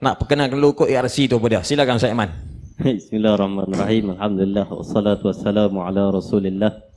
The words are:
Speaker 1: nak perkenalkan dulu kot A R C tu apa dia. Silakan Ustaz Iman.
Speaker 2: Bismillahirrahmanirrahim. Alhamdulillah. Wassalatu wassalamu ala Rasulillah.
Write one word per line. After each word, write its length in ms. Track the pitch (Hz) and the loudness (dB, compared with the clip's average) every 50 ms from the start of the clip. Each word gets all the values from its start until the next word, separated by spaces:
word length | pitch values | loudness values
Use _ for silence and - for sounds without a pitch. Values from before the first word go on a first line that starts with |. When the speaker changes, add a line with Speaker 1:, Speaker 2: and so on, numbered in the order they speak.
Speaker 1:
nak 200 | 135 131 - - | -2 -2 -2 -2
perkenalkan 360 | 120 - 143 147 143 127 135 | -2 0 0 0 0 0 2
dulu 280 | 143 147 143 143 - 156 | 2 2 4 4 4 2
kot 40 | - 135 | 2 2
A 80 | 123 | 0
R 80 | 127 120 | 0 0
C 160 | - 139 135 | 0 0 2
tu 160 | 117 127 113 | 2 2 2
apa 40 | 113 113 | 2 2
dia. 120 | 110 92 80 | 0 0 0
Silakan 320 | - 147 143 139 127 120 | 0 0 2 2 2 2
Ustaz 160 | 110 127 113 113 | 2 2 0 0
Iman. 160 | 117 107 87 - - - - - - - - - | 0 -2 -2 -4 -10 -14 -14 -14 -16 -16 -12 -6
Speaker 2:
Bismillahirrahmanirrahim. 1400 | - - 135 120 98 - - 110 107 107 107 104 101 98 98 98 98 95 95 95 92 98 104 110 113 107 98 90 | -2 0 0 0 -2 -4 -4 -2 2 4 4 4 4 2 0 -2 -4 -4 -4 -2 -2 0 0 0 0 0 -2 -4
Alhamdulillah. 480 | 98 101 107 98 95 98 98 98 107 - - | -4 -4 -2 0 0 0 0 0 -2 -2 -4
Wassalatu 600 | - 85 85 - - 110 101 104 101 - - 98 | -6 -10 -6 -4 -2 0 2 2 0 0 0 -2
wassalamu 520 | 90 - - 104 101 107 107 98 98 95 | -2 -2 -2 0 2 2 2 2 0 -2
ala 320 | 87 92 95 98 101 98 95 | -4 -2 0 0 0 2 0
Rasulillah. 800 | 92 90 - 107 101 95 95 95 98 107 107 - - - - - | -2 -2 -2 -2 0 0 -2 -2 -2 -2 -2 -2 -6 -14 -20 -20